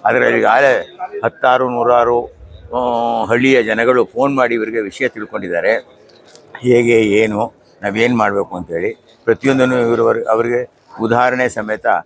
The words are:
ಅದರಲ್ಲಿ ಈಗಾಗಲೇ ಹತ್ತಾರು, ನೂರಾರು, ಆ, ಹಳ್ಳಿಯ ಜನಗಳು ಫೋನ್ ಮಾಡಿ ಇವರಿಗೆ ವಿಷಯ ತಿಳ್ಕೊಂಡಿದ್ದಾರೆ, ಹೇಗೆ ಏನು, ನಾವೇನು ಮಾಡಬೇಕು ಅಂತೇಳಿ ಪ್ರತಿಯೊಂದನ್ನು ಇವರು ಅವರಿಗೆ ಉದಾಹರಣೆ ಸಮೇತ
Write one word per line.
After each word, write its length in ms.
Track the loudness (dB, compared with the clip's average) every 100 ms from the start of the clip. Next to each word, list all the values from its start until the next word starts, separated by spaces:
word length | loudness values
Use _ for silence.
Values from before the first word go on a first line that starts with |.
| 0
ಅದರಲ್ಲಿ 340 | 2 2 2
ಈಗಾಗಲೇ 580 | 2 4 4 2 -4 -14 -12 -6
ಹತ್ತಾರು, 460 | -6 -2 0 2 0
ನೂರಾರು, 560 | 0 2 2 2 0 -4 -16 -20 -20 -10
ಆ, 520 | -4 -2 -2 -2 -4 -2
ಹಳ್ಳಿಯ 380 | 0 4 2
ಜನಗಳು 420 | 2 0 2 0 0
ಫೋನ್ 300 | -2 -2 0
ಮಾಡಿ 200 | -2 -2
ಇವರಿಗೆ 260 | -4 -6
ವಿಷಯ 260 | -6 -6 -6
ತಿಳ್ಕೊಂಡಿದ್ದಾರೆ, 680 | -6 -10 -10 -6 -2 -2 -2 -6 -20 -20 -20 -20 -20 -20 -4
ಹೇಗೆ 420 | 2 4 4 4
ಏನು, 520 | 4 2 2 -2 -6 _ _ _
ನಾವೇನು 360 | -6 0 0 2
ಮಾಡಬೇಕು 400 | 0 0 -4 -8
ಅಂತೇಳಿ 340 | -8 -6 -6 -8 _ _
ಪ್ರತಿಯೊಂದನ್ನು 580 | -2 0 0 2 0 0
ಇವರು 440 | 0 2 2 0 0
ಅವರಿಗೆ 440 | 0 0 -2 -6 _ _ -6
ಉದಾಹರಣೆ 480 | 0 2 2 0 -2
ಸಮೇತ 360 | -4 -6 -4 0 -2